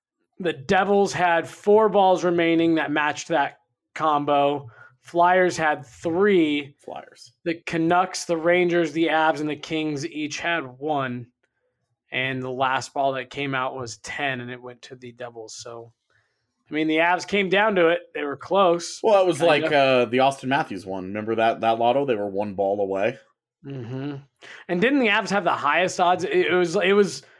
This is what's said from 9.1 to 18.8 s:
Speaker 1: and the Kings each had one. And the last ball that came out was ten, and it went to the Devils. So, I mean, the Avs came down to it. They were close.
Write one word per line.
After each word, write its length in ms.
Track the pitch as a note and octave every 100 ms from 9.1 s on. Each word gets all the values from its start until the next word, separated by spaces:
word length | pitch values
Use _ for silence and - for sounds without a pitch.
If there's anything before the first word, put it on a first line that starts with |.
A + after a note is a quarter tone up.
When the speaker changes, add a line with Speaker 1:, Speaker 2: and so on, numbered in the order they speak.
| D#3 D#3 C#3+
Speaker 1:
and 80 | D3+
the 60 | C#3+
Kings 500 | - D#3+ D#3 C#3+ D#3+
each 340 | D3 D3 -
had 240 | E3+ E3+ C3 B2+
one. 480 | D3 D3 C3 B2 A#2+ _ _ _ _ _ _ _ _
And 320 | B2+ C3 C3
the 80 | B2+
last 440 | B2+ C3 C3 B2+
ball 180 | C#3+ C#3
that 160 | C3+ B2
came 260 | C#3 C#3
out 200 | C3+ C3 C3
was 220 | A#2+ -
ten, 420 | - - C#3+ B2+
and 100 | A#2+
it 100 | B2
went 180 | B2 B2
to 140 | - C3
the 160 | B2
Devils. 420 | A#2+ A#2+ A#2 A2
So, 380 | - A#2+ A#2 A#2 _ _ _ _ _ _ _ _
I 20 |
mean, 160 | D3+ D#3
the 80 | D#3
Avs 300 | E3+ F3+ -
came 220 | G3+ F#3+
down 240 | F#3+ A3
to 140 | F#3+ E3
it. 120 | F3 -
They 80 | D3+
were 140 | D3 C#3
close. 640 | - G3 F#3 E3+